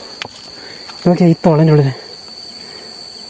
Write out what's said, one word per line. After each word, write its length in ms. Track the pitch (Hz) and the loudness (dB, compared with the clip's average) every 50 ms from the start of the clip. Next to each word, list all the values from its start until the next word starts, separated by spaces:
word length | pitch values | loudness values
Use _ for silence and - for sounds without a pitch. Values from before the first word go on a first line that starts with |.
| - - - - - - - - - - - - - - - - - - - - - | -18 -20 -18 -16 -16 -16 -16 -20 -20 -20 -20 -20 -20 -20 -20 -20 -20 -20 -20 -4 -2
നോക്കിയേ 240 | 175 180 - 185 170 | 0 0 2 2 2
ഈ 20 | 165 - - | 2 2 0
തൊളൻ്റെ 280 | 175 156 147 160 160 151 | 0 2 2 2 4 4
ഉള്ളിൽ. 140 | 147 139 135 127 - - - - - - - - - - - - - - - - - - - - - - - - - - | 2 2 0 -4 -8 -14 -20 -20 -20 -20 -20 -20 -20 -20 -20 -20 -20 -20 -20 -20 -20 -20 -20 -20 -20 -20 -20 -20 -20 -4